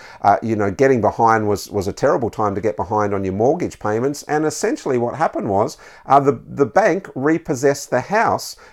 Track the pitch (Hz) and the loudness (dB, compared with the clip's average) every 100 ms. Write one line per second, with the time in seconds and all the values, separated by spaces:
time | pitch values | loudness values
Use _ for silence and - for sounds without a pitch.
0 | - - 104 101 113 107 101 92 135 131 | -6 -2 2 2 2 -2 -2 2 2 4
1 | 104 - 117 110 107 101 - 101 95 90 | 2 2 4 4 2 -2 -4 -4 -4 -2
2 | 135 165 113 - 104 98 107 - 98 107 | 0 0 -2 -2 -2 -2 -4 -4 -2 0
3 | 104 98 95 95 117 165 120 - 107 107 | 0 -2 -2 0 0 0 -4 -6 -4 -2
4 | 131 147 - 151 156 151 208 302 - 127 | -2 -4 -4 -2 -2 -2 -4 -4 -2 -2
5 | 120 123 170 330 156 98 120 - - - | -2 -2 -2 -2 -2 0 0 -4 -20 -18
6 | - 135 139 143 - 127 143 - 208 175 | 2 4 4 0 -6 -2 0 2 2 0
7 | - - 139 165 - 135 139 139 - 123 | -4 -4 -2 -2 -2 0 0 0 -2 -4
8 | 123 208 208 101 - - - | -2 0 0 -2 -6 -14 -20